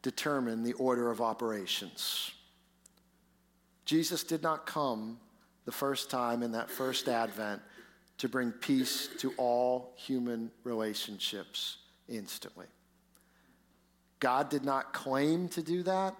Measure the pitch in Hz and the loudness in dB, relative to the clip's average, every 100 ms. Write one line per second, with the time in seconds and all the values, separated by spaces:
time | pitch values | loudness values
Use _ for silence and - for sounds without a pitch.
0 | 131 - 151 143 120 113 117 - 127 123 | -4 -2 0 2 2 0 -2 2 4 4
1 | 120 110 117 110 117 104 92 - 92 - | 2 2 0 0 -2 -2 -2 -4 -4 -6
2 | - - - - - _ _ _ - _ | -4 -2 -4 -10 -20 _ _ _ -20 _
3 | _ _ _ _ _ _ _ _ - 160 | _ _ _ _ _ _ _ _ 2 2
4 | 160 165 - 160 165 156 - 156 139 110 | 2 -2 -2 0 2 0 -2 0 2 0
5 | 110 117 - _ _ _ - - 139 135 | -4 -10 -18 _ _ _ -10 -2 0 0
6 | - 127 120 120 120 113 117 127 131 123 | -2 0 2 0 0 -2 -4 -2 -2 0
7 | - 117 113 104 107 101 - - - - | 2 2 0 -2 -4 -4 -10 -20 -20 -20
8 | _ - 127 127 120 113 - 135 127 - | _ -4 -2 0 0 -2 2 2 4 -2
9 | - - 131 127 123 120 127 127 127 - | -4 -4 -4 2 2 4 4 2 -2 -14
10 | - 131 120 113 113 - 123 113 110 104 | -2 0 0 -2 -4 -8 -4 0 0 -2
11 | - 98 - 104 95 - - - - _ | -6 -4 -4 -6 -8 -6 -6 -8 -18 _
12 | - 117 95 - - - 90 _ _ _ | -10 -8 -8 -10 -12 -14 -18 _ _ _
13 | _ _ _ _ _ _ _ _ _ _ | _ _ _ _ _ _ _ _ _ _
14 | _ _ 131 131 147 143 135 135 - - | _ _ 4 4 2 0 2 0 0 -6
15 | 135 135 147 170 175 175 156 175 175 190 | 0 2 4 2 0 -4 -2 0 2 2
16 | 190 | 0